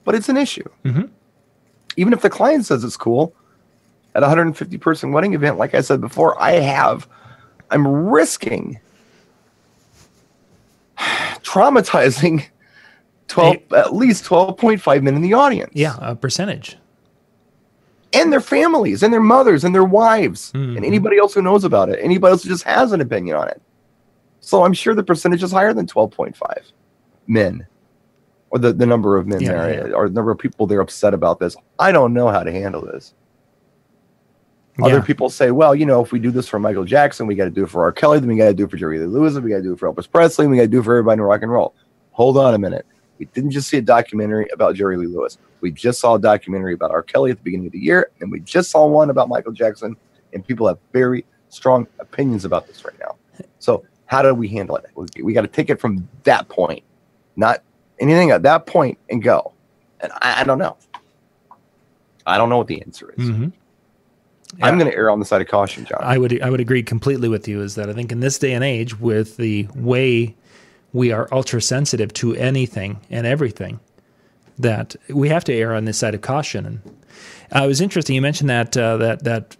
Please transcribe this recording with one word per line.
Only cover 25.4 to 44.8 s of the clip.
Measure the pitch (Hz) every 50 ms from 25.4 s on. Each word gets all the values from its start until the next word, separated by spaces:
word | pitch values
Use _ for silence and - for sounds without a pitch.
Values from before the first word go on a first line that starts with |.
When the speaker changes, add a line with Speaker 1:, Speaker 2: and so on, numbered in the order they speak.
| 185
Speaker 1:
is | 180
higher | 185 190 196 208 220
than | 220 175
twelve | 180 - - 110 107
point | - - - - -
five | - - - - - - _ _ _ _ _ _ _ _ _ _ _ _ -
men, | 113 110 101 90 90 - 90 - _ _ _ _ _ _ _ _ _ _ _ _ _ _ _ _
or | - 123
the, | 120 120 98
the | 85 120 120
number | 120 117 104 101 101 98
of | 87 98
men | 101 92
Speaker 2:
Yeah, | 92 92
Speaker 1:
there, | 90 85 82 82 76 73 - 58
Speaker 2:
yeah. | 50
Speaker 1:
or | 65 104 98
the | 90
number | 113 107 113
of | 104 -
people | - - - - 110
they're | 92 104 98
upset | 87 - - - - 104 95
about | 85 80 85 85 -
this. | 90 87 - - _ _ _ -
I | - 190
don't | 185 156 131 117 120
know | 123 123 117
how | 101 92
to | 87 90
handle | 85 95 98 98 92 80 -
this. | - - - - - _ _ _ _ _ _ _ _ _ _ _ _ _ _ _ _ _ _ _ _ _ _ _ _ _ _ _ _ _ _ _ _ _ 143
Other | - 143 131
Speaker 2:
Yeah. | 139
Speaker 1:
people | - - 147 - 127 127
say, | - - 139 123
"Well, | 123 143 156 147 139
you | 147 156
know, | 143 127 120
if | 120 - 127
we | 120
do | 113 127
this | 120 127 123 -
for | - 104
Michael | 104 107 101 98 92
Jackson, | 92 123 143 143 143 - - 120 107
we | 101
gotta | 98 98 90
do | 82 98 98
it | 87
for | - 87 85
R. | 87
Kelly, | 85 - - 147 151 151
then | 131 120
we | 113 110
gotta | 110 107 101
do | 92 101
it | -
for | - 90
Jerry | 92 80 78 80
Lee | 80 87
Lewis, | 104 135 156 160 143
and | 143 120
we | 110
gotta | 104 95
do | 92 92 90
it | -
for | - 110
Elvis | - - - -
Presley, | - 170 170 165 - - 151
and | 143
we | 135 123
gotta | 117 107
do | 117 127
it | 110
for | 110 120
everybody | 120 110 110 110 110
in |
rock | 104 101 104 104 107
and | 113
roll." | 120 113 85 - - _ _ _ _ _ _ _ _
Hold | - 120 131 131 139
on | 135 127 113
a | 104
minute. | 98 90 90 - - _ _ _ _ _ _ _
We | -
didn't | - _ 123 135 147
just | 135 143 139 -
see | - 139
a |
documentary | 113 - 120 117 120 - 107 107 104 104 107 107 104 - -
about | - 110 85 85
Jerry | 95